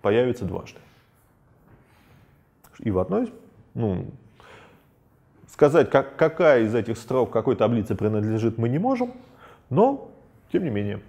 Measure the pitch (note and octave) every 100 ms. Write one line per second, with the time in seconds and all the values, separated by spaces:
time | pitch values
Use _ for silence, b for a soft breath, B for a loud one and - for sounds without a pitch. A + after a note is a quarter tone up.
0 | G#2 A2 B2+ A#2+ F#2 F2+ - - - _
1 | _ _ _ _ _ _ _ b b b
2 | b b b b b _ _ - A2+ F#2
3 | G2 G3+ B3+ - - - _ A#2+ A2 F#2
4 | G2+ - - B B B B B B _
5 | _ _ _ _ - - D3 D#3 C3 C3+
6 | C3+ - D#3+ D#3 E3 B2+ G#2+ A#2 G#2+ A2+
7 | - C3 A2+ A2+ G2+ G2 - A#2 G2 G2+
8 | G#2+ G#2+ G#2+ A2 A2+ A2 A2+ C#3+ A#3+ B3+
9 | B3 - B B B B _ C3 B3 C#4
10 | - - _ _ _ - E3+ G2+ G#2 G2+